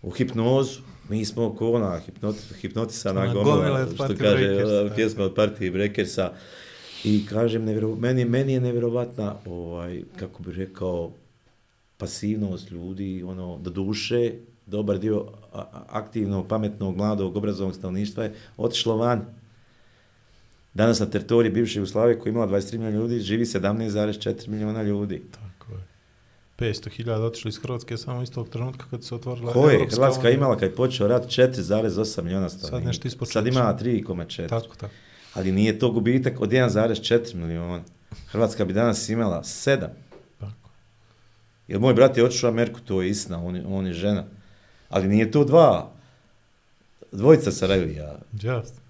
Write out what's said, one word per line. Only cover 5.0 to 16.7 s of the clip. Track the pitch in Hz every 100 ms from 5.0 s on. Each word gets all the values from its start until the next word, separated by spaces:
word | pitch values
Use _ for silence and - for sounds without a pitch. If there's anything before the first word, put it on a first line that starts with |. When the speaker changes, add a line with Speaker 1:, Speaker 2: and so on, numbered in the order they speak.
| 110 107
Speaker 1:
od | 98
Party | 101 107 107 92
Breakersa. | 92 101 101 95 - 92 - - - - - - -
I | 107 104 107
kažem, | 104 117 113
nevjero-, | 110 107 110 110
meni, | 120 127
meni | 120 120 135
je | 131
nevjerovatna, | 123 120 120 120 120 120 104 101 95
ovaj, | 87 85 85 87 90 - -
kako | 92 -
bih | 87 85
rekao, | 92 - 92 87 85 - _ _ _ _ _ _ _ _
pasivnost | 98 - 104 107 101 90 95
ljudi, | 87 87 95 98 92
ono, | 90 92 90 80
do | 87
duše, | 85 95 104 - 120 120 - - _ -
dobar | 101 104 95
dio | 107 107 - - -
a-, | -
a-, | - - -
aktivnog, | 110 110 113 104 98 95
pametnog, | 110 104